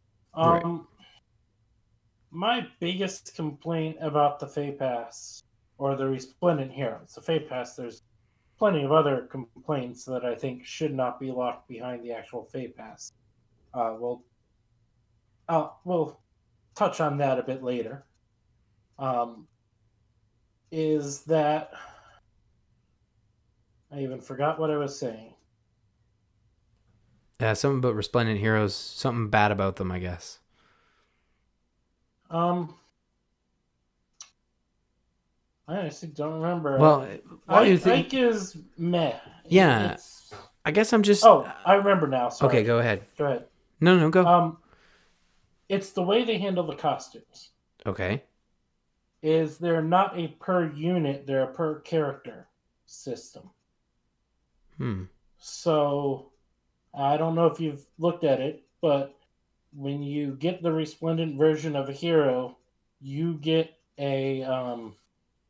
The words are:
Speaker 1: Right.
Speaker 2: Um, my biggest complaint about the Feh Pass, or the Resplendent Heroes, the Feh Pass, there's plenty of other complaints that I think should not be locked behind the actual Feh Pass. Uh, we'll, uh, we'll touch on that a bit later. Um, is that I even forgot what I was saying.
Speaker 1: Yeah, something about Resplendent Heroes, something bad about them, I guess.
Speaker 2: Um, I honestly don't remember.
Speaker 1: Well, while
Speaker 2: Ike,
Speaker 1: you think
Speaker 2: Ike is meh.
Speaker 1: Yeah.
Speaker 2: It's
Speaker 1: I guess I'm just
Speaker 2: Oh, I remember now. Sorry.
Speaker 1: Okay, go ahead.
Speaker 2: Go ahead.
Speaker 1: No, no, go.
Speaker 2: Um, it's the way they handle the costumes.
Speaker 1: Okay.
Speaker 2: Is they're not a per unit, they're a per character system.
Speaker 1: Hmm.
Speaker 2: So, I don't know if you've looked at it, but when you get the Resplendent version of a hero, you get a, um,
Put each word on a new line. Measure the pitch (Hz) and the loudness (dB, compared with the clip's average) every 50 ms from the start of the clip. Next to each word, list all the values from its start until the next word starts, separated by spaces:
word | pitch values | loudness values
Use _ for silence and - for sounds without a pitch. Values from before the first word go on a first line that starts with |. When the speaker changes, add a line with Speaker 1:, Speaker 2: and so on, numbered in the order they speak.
| _ _ _ _ _ _ - | _ _ _ _ _ _ -2
Speaker 1:
Right. | 160 165 170 170 170 170 | 2 4 4 4 2 0
Speaker 2:
Um, | 170 170 156 - - _ _ - - _ _ _ _ _ _ _ _ _ _ _ _ _ _ _ _ _ _ _ _ _ _ _ _ | -4 -6 -8 -10 -16 _ _ -20 -20 _ _ _ _ _ _ _ _ _ _ _ _ _ _ _ _ _ _ _ _ _ _ _ _
my | - 165 190 220 240 247 180 - - _ | -10 -4 -2 -2 -2 -2 -4 -8 -10 _
biggest | 170 175 185 185 196 185 190 - - - - | -6 -6 -4 -4 -4 -6 -6 -10 -16 -16 -10
complaint | - 160 151 143 - - 165 170 160 156 160 160 156 | -8 -8 -8 -8 -8 -8 -6 -4 -4 -4 -6 -6 -8
about | 160 151 143 151 147 143 143 - | -6 -2 2 2 2 2 0 -4
the | 143 | -10
Feh | 139 - 151 143 143 | -8 -6 -6 -6 -6
Pass, | 143 - 135 131 120 117 113 - - - - - - - - _ _ _ _ _ _ | -6 -4 -4 -4 -4 -4 -8 -10 -14 -18 -18 -18 -20 -20 -20 _ _ _ _ _ _
or | - 139 139 135 | -6 -4 -2 -2
the | 127 135 | -2 -2
Resplendent | 135 135 127 - - _ _ 175 175 165 143 135 131 | -4 -4 -6 -8 -14 _ _ 0 2 2 0 -2 -6
Heroes, | 131 139 135 113 117 - - - - | -6 -6 -6 -6 -6 -8 -14 -20 -20
the | 147 | -10
Feh | - - 165 151 151 | -6 -4 -4 -4 -4
Pass, | - 131 127 123 123 - | -6 -8 -8 -8 -10 -12
there's | - 123 117 110 - - _ _ _ _ _ _ _ _ _ _ | -12 -12 -12 -14 -16 -20 _ _ _ _ _ _ _ _ _ _
plenty | _ 160 165 185 151 139 | _ 2 2 2 2 2
of | 135 | 4
other | 147 160 147 147 135 127 123 | 4 4 4 4 0 -2 -4
complaints | - - 135 123 - _ - - - 151 135 123 123 117 - - | -8 -12 -12 -14 -14 _ -12 -8 -6 -4 -4 -6 -8 -12 -14 -10
that | 131 127 123 123 | -8 -8 -6 -4
I | 123 117 | -6 -6
think | - - 135 123 123 - | -6 -6 -8 -8 -10 -14
should | - - - 160 147 139 | -16 -8 -6 -6 -4 -2
not | 131 127 120 120 - | -2 -4 -4 -4 -6
be | 135 131 | -10 -8
locked | 127 127 123 123 120 - - | -6 -4 -4 -4 -6 -8 -14
behind | - 127 110 123 127 123 120 117 | -18 -16 -12 -10 -10 -12 -10 -10
the | 117 | -12
actual | 117 113 - - - 120 107 | -12 -12 -12 -14 -14 -14 -14
Feh | - - 131 127 113 - | -12 -12 -12 -12 -12 -14
Pass. | - 113 110 - - - - - _ _ _ _ _ _ _ _ _ _ _ | -18 -20 -20 -18 -18 -20 -20 -20 _ _ _ _ _ _ _ _ _ _ _
Uh, | - 127 117 113 110 110 | -6 -4 -4 -4 -4 -6
we'll, | 120 123 123 123 - _ _ _ _ _ _ _ _ _ _ _ _ _ _ _ _ _ _ _ _ _ _ _ _ | -8 -8 -8 -10 -14 _ _ _ _ _ _ _ _ _ _ _ _ _ _ _ _ _ _ _ _ _ _ _ _
uh, | - 170 160 151 - - - - | -2 -2 -2 -2 -4 -10 -14 -8
we'll | 175 180 165 156 151 - _ _ _ _ _ _ _ _ _ _ _ _ | -4 -2 -2 -2 -4 -8 _ _ _ _ _ _ _ _ _ _ _ _
touch | - 208 185 190 - | -2 -2 -2 0 -2
on | 160 147 143 143 | -2 -2 0 0
that | 143 135 131 | 0 0 0
a | 127 117 | -2 -2
bit | - 131 131 131 | -6 -8 -6 -6
later. | 123 123 120 107 107 131 139 - _ _ _ _ _ _ _ _ _ _ _ _ _ _ _ _ _ _ | -6 -6 -6 -6 -8 -12 -16 -18 _ _ _ _ _ _ _ _ _ _ _ _ _ _ _ _ _ _
Um, | - 139 131 127 120 120 120 113 110 101 _ _ _ _ _ _ _ _ _ _ _ _ _ _ _ _ _ _ _ _ _ _ _ _ _ | -8 -6 -4 -2 -2 -4 -4 -8 -14 -20 _ _ _ _ _ _ _ _ _ _ _ _ _ _ _ _ _ _ _ _ _ _ _ _ _
is | 165 160 156 156 156 151 143 143 139 139 - | -4 -2 0 0 0 0 -2 -4 -8 -10 -2
that | 147 160 156 147 147 151 156 - - - - - - - - - - _ _ _ _ _ _ _ _ _ _ _ _ _ _ _ _ _ _ _ _ _ _ _ _ _ _ _ _ _ _ _ _ _ _ _ _ | 0 2 2 2 2 0 -2 -4 -10 -16 -20 -20 -20 -20 -20 -20 -20 _ _ _ _ _ _ _ _ _ _ _ _ _ _ _ _ _ _ _ _ _ _ _ _ _ _ _ _ _ _ _ _ _ _ _ _
I | 147 143 | -10 -8
even | 135 127 131 120 | -8 -6 -8 -10
forgot | - - - 127 143 156 - 156 | -12 -12 -6 -2 -2 -2 -2 -2
what | 160 151 | -2 -2
I | 151 | -2
was | 147 143 139 - | -2 -4 -6 -6
saying. | - 139 120 113 110 110 - - _ _ _ _ _ _ _ _ _ _ _ _ _ _ _ _ _ _ _ _ _ _ _ _ _ _ _ _ _ _ _ _ _ _ _ _ _ _ _ _ - | -8 -8 -8 -8 -12 -16 -20 -20 _ _ _ _ _ _ _ _ _ _ _ _ _ _ _ _ _ _ _ _ _ _ _ _ _ _ _ _ _ _ _ _ _ _ _ _ _ _ _ _ -2
Speaker 1:
Yeah, | 117 110 107 | 0 0 0
something | - - 139 139 | 0 0 0 0
about | 131 123 127 110 | 2 0 0 0
Resplendent | 107 101 - - 120 117 113 107 101 | -2 -4 -2 0 0 0 0 0 0
Heroes, | 104 110 110 107 107 101 - | 0 2 2 2 2 0 -2
something | - - - - - - 131 120 120 113 104 | -6 -10 -12 -10 -6 -4 -4 -2 -2 -2 2
bad | 104 107 104 104 | 4 4 4 4
about | 104 98 98 98 92 | 2 0 -2 -2 -4
them, | - 98 92 | -4 -6 -6
I | 92 90 | -6 -6
guess. | 90 87 87 87 - - - - _ _ _ _ _ _ _ _ _ _ _ _ _ _ _ _ _ _ _ _ _ _ _ _ _ _ _ _ _ _ _ _ _ _ _ _ _ _ | -6 -8 -8 -10 -12 -18 -20 -20 _ _ _ _ _ _ _ _ _ _ _ _ _ _ _ _ _ _ _ _ _ _ _ _ _ _ _ _ _ _ _ _ _ _ _ _ _ _
Speaker 2:
Um, | 165 165 170 175 180 180 170 160 - _ _ _ _ _ _ _ _ _ _ _ _ _ _ _ _ _ _ _ _ _ _ _ _ _ _ _ _ - - - _ _ _ _ _ _ _ _ _ _ _ _ _ _ _ _ _ _ _ _ _ _ _ _ _ _ _ | -2 0 0 0 0 -2 -4 -8 -12 _ _ _ _ _ _ _ _ _ _ _ _ _ _ _ _ _ _ _ _ _ _ _ _ _ _ _ _ -20 -20 -20 _ _ _ _ _ _ _ _ _ _ _ _ _ _ _ _ _ _ _ _ _ _ _ _ _ _ _
I | - 165 | -8 -6
honestly | 202 185 151 - - - 160 | -6 -6 -6 -8 -12 -16 -12
don't | 143 - 147 156 160 | -8 -6 -6 -6 -4
remember. | 160 160 170 175 170 156 143 135 | -4 -2 -2 -2 -2 -2 0 4
Speaker 1:
Well, | 135 147 156 147 139 127 104 98 - - - - - _ | 6 8 8 8 6 2 -6 -12 -14 -18 -20 -20 -20 _
while | - - 208 226 | 4 6 8 8
Speaker 2:
Ike, | 208 | 8
Speaker 1:
you | 185 | 6
think | 175 - 185 - - 170 | 6 6 4 4 4 2
Speaker 2:
Ike | - 269 | 0 0
is | 262 247 240 220 208 190 - - 156 - - _ | 2 2 2 2 0 -4 -10 -12 -16 -20 -20 _
meh. | 175 165 175 175 170 160 135 113 - - - - - - | -6 -2 0 0 0 0 -2 -4 -6 -12 -20 -20 -20 -2
Speaker 1:
Yeah. | 160 175 196 190 156 123 110 101 101 - | 4 6 8 8 8 6 4 2 0 -4
Speaker 2:
It's | - - - - - - - - - - - _ _ - | -6 -12 -18 -20 -20 -20 -20 -20 -20 -20 -20 _ _ -4
Speaker 1:
I | 156 | 0
guess | 156 202 220 214 | 2 2 4 4
I'm | 240 220 202 | 4 4 6
just | 202 202 202 - | 6 6 10 10
Speaker 2:
Oh, | 226 180 - - - - - - | 10 10 10 6 -2 -10 0 4
I | 175 196 | 6 6
remember | 202 196 202 196 180 156 | 6 6 4 4 4 2
now. | 135 135 127 120 | 0 0 0 -2
Sorry. | 117 - - - 127 | -2 0 2 2 4
Speaker 1:
Okay, | 131 120 107 | 4 4 4
go | 117 117 117 | 4 2 2
ahead. | 120 117 104 98 - - _ | 2 2 0 -2 -4 -10 _
Speaker 2:
Go | - 147 | -4 -2
ahead. | 143 131 120 - - _ _ _ _ _ _ | -2 -2 -4 -6 -12 _ _ _ _ _ _
Speaker 1:
No, | 160 175 185 | 4 6 6
no, | 180 156 160 | 6 6 6
go. | 160 185 180 | 6 6 6
Speaker 2:
Um, | 170 175 175 170 165 160 - _ _ - _ _ _ _ _ _ _ _ _ _ _ _ _ _ _ _ _ _ - | 8 6 6 4 2 -2 -8 _ _ -20 _ _ _ _ _ _ _ _ _ _ _ _ _ _ _ _ _ _ -4
it's | 196 196 196 - | -4 -4 -4 -4
the | - 190 180 | -4 -2 0
way | 180 208 240 247 | 2 2 2 2
they | 226 220 | 2 -2
handle | 180 196 196 185 175 170 | -2 -2 -2 -2 -2 -2
the | 156 135 | -4 -6
costumes. | - - 151 127 - - - - 117 - _ _ - - - _ _ _ _ _ _ - | -2 -2 -2 -2 -2 -6 -14 -20 -20 -20 _ _ -20 -20 -20 _ _ _ _ _ _ -8
Speaker 1:
Okay. | - 95 98 95 92 107 - - _ _ _ _ _ _ _ _ _ _ _ _ _ _ _ _ _ _ _ | -6 -6 -4 -4 -4 -4 -4 -8 _ _ _ _ _ _ _ _ _ _ _ _ _ _ _ _ _ _ _
Speaker 2:
Is | - 156 160 160 160 151 151 | 0 0 2 2 0 -2 -4
they're | - 170 170 165 165 | -4 -2 0 0 0
not | 156 165 175 185 202 196 - 175 | 2 2 2 2 2 0 -2 -6
a | 165 | -8
per | 143 - _ - - 185 180 170 156 143 | -8 -10 _ -6 -2 0 0 0 -2 -4
unit, | 143 156 170 180 175 156 139 139 139 135 | -4 -2 -2 0 0 0 -2 -4 -6 -6
they're | 135 135 135 131 | -4 -2 -2 -2
a | 131 - | -2 -4
per | - 165 156 151 151 | -4 -4 -4 -4 -6
character | - - 170 160 151 139 135 - - 120 110 110 - _ _ _ _ _ _ _ _ | -8 -4 -2 -2 0 -2 -4 -8 -12 -16 -18 -18 -20 _ _ _ _ _ _ _ _
system. | _ - - - 135 120 - - - - - - 185 _ _ _ _ _ _ _ _ _ _ _ _ _ _ _ _ _ _ _ _ _ _ _ _ _ | _ -20 -16 -12 -12 -12 -12 -12 -18 -20 -20 -20 -20 _ _ _ _ _ _ _ _ _ _ _ _ _ _ _ _ _ _ _ _ _ _ _ _ _
Speaker 1:
Hmm. | 151 135 123 101 95 92 - _ _ _ _ _ | -6 -6 -4 -4 -6 -8 -12 _ _ _ _ _
Speaker 2:
So, | _ - - - - - 170 156 151 147 143 143 143 143 139 135 135 - - _ _ _ _ _ _ _ _ _ _ _ _ - | _ -18 -16 -16 -4 -2 0 2 2 2 0 0 -2 -2 -4 -4 -6 -10 -16 _ _ _ _ _ _ _ _ _ _ _ _ -6
I | 139 139 139 147 | -2 0 0 2
don't | 151 160 165 165 | 2 0 0 2
know | 165 170 | 2 2
if | 160 156 - | 2 2 0
you've | 165 151 139 139 - _ _ | -4 -6 -6 -8 -14 _ _
looked | - 160 175 165 - 165 | -2 -2 -2 0 0 0
at | 147 135 127 | 0 2 0
it, | 131 147 156 - _ _ _ _ | 0 -4 -8 -10 _ _ _ _
but | - 160 143 139 135 - - _ _ _ _ _ _ _ _ _ _ _ - | 0 2 2 2 0 -4 -10 _ _ _ _ _ _ _ _ _ _ _ -16
when | 143 139 139 143 143 143 | -10 -8 -6 -6 -6 -6
you | 143 143 147 147 139 135 | -6 -6 -4 -4 -6 -6
get | 131 151 175 185 185 | -4 -4 -4 -4 -2
the | 170 170 | -2 -2
Resplendent | 160 160 156 151 - - 165 165 165 160 165 160 143 | 0 0 -2 -4 -6 -4 -2 -2 0 0 -2 -2 0
version | 135 156 156 156 151 151 160 147 | 2 4 4 4 2 -2 -4 -4
of | 139 135 135 | -4 -4 -6
a | 135 | -6
hero, | - 170 170 165 156 147 135 127 127 127 123 - _ _ _ _ _ _ _ _ _ | -6 -2 2 4 4 4 4 2 0 -2 -6 -10 _ _ _ _ _ _ _ _ _
you | 139 135 139 147 165 170 165 | -14 -10 -6 -4 -2 -4 -4
get | 151 143 160 160 165 160 - - _ _ _ _ | -4 0 2 2 2 2 -2 -8 _ _ _ _
a, | - 143 139 135 135 135 135 135 131 131 | -6 -4 -2 -2 -2 -2 -2 -4 -4 -4
um, | 131 131 131 127 123 120 113 113 110 101 _ _ _ _ _ _ _ _ _ _ | -4 -4 -2 -4 -6 -6 -8 -10 -14 -18 _ _ _ _ _ _ _ _ _ _